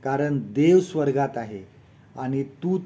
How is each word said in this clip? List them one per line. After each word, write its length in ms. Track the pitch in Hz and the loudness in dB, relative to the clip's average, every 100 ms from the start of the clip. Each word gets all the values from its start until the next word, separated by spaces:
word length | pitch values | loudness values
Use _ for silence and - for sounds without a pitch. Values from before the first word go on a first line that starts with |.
कारण 480 | 135 135 147 143 104 | -4 -2 0 -2 -2
देव 280 | 107 156 185 | 2 6 6
स्वर्गात 560 | 180 156 139 135 139 127 | 4 0 0 0 -2 -4
आहे 280 | 110 104 92 - - - - 127 | -10 -12 -16 -20 -20 -20 -20 -10
आणि 220 | 131 135 | -6 -4
तू 360 | 139 - 175 185 | -6 -6 -4 -4